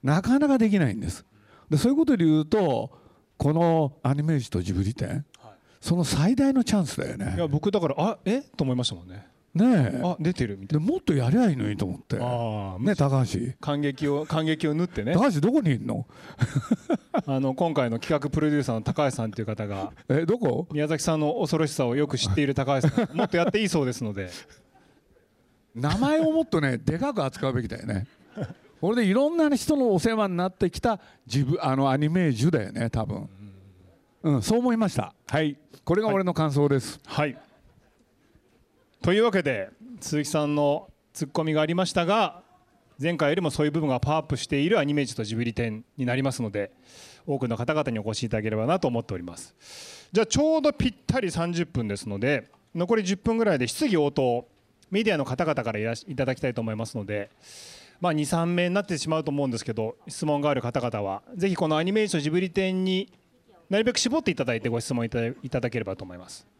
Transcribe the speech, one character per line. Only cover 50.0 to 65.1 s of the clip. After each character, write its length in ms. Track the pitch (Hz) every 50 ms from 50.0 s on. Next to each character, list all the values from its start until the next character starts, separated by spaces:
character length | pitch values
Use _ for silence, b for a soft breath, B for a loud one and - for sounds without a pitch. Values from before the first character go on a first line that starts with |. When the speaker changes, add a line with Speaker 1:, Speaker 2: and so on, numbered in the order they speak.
| B B
Speaker 2:
じ 100 | - 208
ゃ 20 | 220
あ 20 |
ち 120 | 220 - 262
ょ 200 | 294 311 320 311
う 20 |
ど 100 | 277 302
ぴ 180 | 277 - - 254
っ 40 | 208 - _
た 120 | - - 262
り 120 | 220 180
三 200 | - 170 165 170
十 140 | 175 165 170
分 220 | 165 - 127 117
で 100 | 104 101
す 100 | 101 -
の 120 | 107 101 98
で、 300 | 110 135 147 123 - _ _ _ _ _ _
残 220 | 165 175 180 233
り 60 | 220 202
十 140 | 180 202
分 200 | 190 _ 233 226
ぐ 80 | 226 226
ら 100 | 214 170
い 40 | 135
で 80 | 123
質 200 | 117 - - 311
疑 100 | 269 196
応 140 | 160 147 143
答、 340 | 143 - 131 127 120 120 - _ _ _ _ _ _ _ _ _
メ 140 | 185 202 226
デ 80 | 214
ィ 40 | 190
ア 20 |
の 80 | 156 135
方 200 | - 127 127 175
々 180 | 160 151 139 120
か 80 | 117
ら 80 | 107 104
い 40 | 107
ら 120 | 113 117
し-、 100 | - - -
い 60 | 147
た 100 | 123 135
だ 100 | 123 127
き 40 | -
た 60 | -
い 60 | 131 117
と 80 | 120
思 100 | 113 113
い 40 | 110
ま 100 | 107 113
す 120 | 110 -
の 80 | 117 101
で、 240 | 92 104 104 101 - _ B B B B B B B B B B B B B
ま 100 | 175 180
あ、 40 | 156
二、 120 | 151 147
三 300 | 135 - 165 165 170 175
名 140 | 175 175 180
に 60 | 180
な 80 | 202 196
っ 20 |
て 120 | - 175
し 120 | 143 - 160
ま 100 | 156 160
う 40 | 151
と 80 | 151
思 140 | 143 143 143
う 20 |
ん 40 | 131
で 60 | 117
す 80 | 113 -
け 80 | - 110
ど、 220 | 110 110 110 - _ _
質 180 | - - - -
問 160 | 156 147 143
が 80 | 143 151
あ 40 | 143
る 80 | 131
方 200 | 113 120 - 139
々 200 | 120 120 107 104
は、 220 | 104 98 95 101 _ - 247
ぜ 140 | 190 175 196
ひ 60 | 180
こ 120 | - 180
の 100 | 156 156
ア 60 | 151 165
ニ 80 | 185
メ 120 | 202 220 214
ー 40 |
ジ 100 | 202 -
ュ 20 | 165
と 20 |
ジ 80 | 143 156
ブ 100 | 156 180
リ 120 | 185 185
展 320 | - 196 190 190 185 185 185
に 280 | 190 185 185 196 - _ _ _ _ _ _ _ _ - _ _ _
な 80 | 190
る 60 | 208 220
べ 80 | 240 240
く 40 |
絞 220 | - - 240 247 320
っ 40 | 320
て 80 | 214
い 40 | 165
た 100 | - 139
だ 100 | 117 120
い 60 | 113
て 80 | 107 127
ご 100 | 113 120
質 140 | 117 - 135
問 120 | 120 117
い 40 |
た 120 | 113